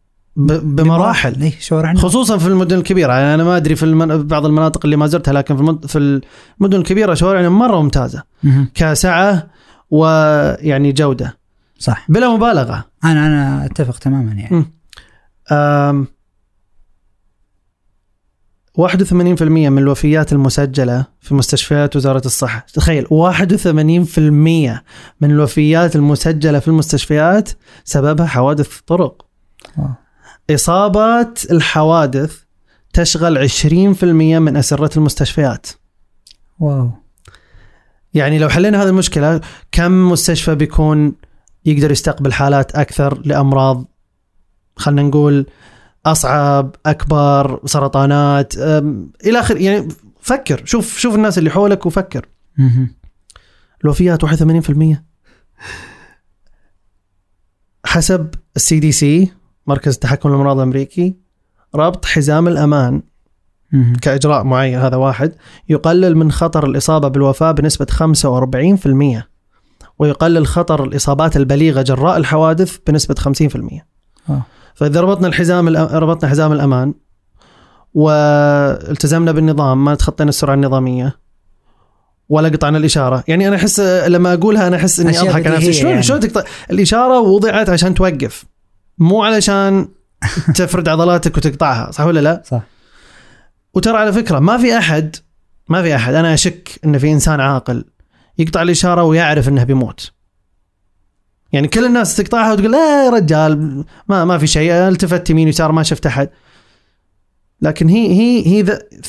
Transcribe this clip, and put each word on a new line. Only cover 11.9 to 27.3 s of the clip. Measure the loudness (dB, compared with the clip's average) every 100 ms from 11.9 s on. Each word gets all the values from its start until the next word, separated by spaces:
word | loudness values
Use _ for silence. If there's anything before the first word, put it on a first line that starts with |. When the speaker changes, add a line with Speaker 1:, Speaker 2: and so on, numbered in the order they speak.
| -4 0
Speaker 1:
بلا | 2 2
مبالغة. | 2 2 0 -2 -6 -12 _
Speaker 2:
أنا، | 0 2 2
أنا | 0 0 -4 -6
أتفق | -4 -4 -4
تمامًا | -4 -2 -2
يعني. | -6 -2 -2
Speaker 1:
مم. | -2 -8 _ -20 -20 _ _ _ -4
آم، | 0 2 2 0 0 -4 -10 _ _ _ _ _ _ _ _ _ _ _ _ _ _ _ _ _ _ _ _ _ _ _ _ _ -2
واحد | 0 0
وثمانين | 0 2 2 2
في |
المية | 2 2 2
من | 2
الوفيات | 2 0 0 0 0
المسجلة | 0 0 0 -2 -2 -2 -2 -6 _
في | -4
مستشفيات | -2 0 -2 -2 -2 0 -2
وزارة | -2 -2 -4
الصحة. | -4 -6 -8 -8
تخيل، | -2 0 0 0
واحد | 2 2 0 0
وثمانين | 0 0 2 2 2
في | 0 0
المية | 2 4 4 2 0 -4 -12 -20 -20 _
من | 0
الوفيات | 2 0 0 2 2 2 2
المسجلة | 2 0 -2 -2 0 0
في | 0
المستشفيات | 0 0 -2 -2 0 2